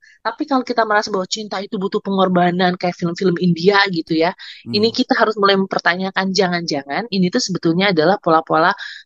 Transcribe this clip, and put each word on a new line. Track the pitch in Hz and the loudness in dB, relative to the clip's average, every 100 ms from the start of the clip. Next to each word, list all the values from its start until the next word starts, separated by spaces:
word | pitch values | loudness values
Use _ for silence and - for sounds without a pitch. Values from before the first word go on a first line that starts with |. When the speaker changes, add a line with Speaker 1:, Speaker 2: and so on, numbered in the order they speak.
| _ _ | _ _
Speaker 1:
Tapi | 220 - 302 | -8 -6 -2
kalau | 262 | -2
kita | 233 240 220 | -2 -2 2
merasa | 208 220 | 2 0
bahwa | 202 185 | -4 -4
cinta | 214 214 196 | -8 -8 -8
itu | 202 | -6
butuh | 214 190 214 | -4 -4 -4
pengorbanan, | - 196 190 180 175 180 180 180 | -2 0 2 2 2 2 0 0
kayak | 175 | -4
film-film | - 175 170 185 170 | -4 -6 -2 0 0
India | 180 165 180 196 196 | 0 2 2 4 2
gitu | 170 - | -2 -2
ya, | 160 165 - - - | 0 0 -2 -14 -18
Speaker 2:
Hmm. | - 208 | -6 0
Speaker 1:
ini | 226 | 0
kita | 226 254 247 | 0 -2 2
harus | 220 | 0
mulai | 220 202 196 | 2 2 2
mempertanyakan, | 190 - 175 180 190 190 190 | 0 0 0 -2 -4 -4 -2
jangan-jangan | 190 185 175 170 147 139 147 226 | 0 0 0 -4 -6 -4 -6 -4
ini | 196 180 | 0 0
tuh | 247 | 0
sebetulnya | - 170 170 170 202 | -4 -2 0 2 2
adalah | 170 151 202 | 4 4 2
pola-pola, | 175 160 165 160 175 - - - | 4 2 2 2 2 0 -6 -16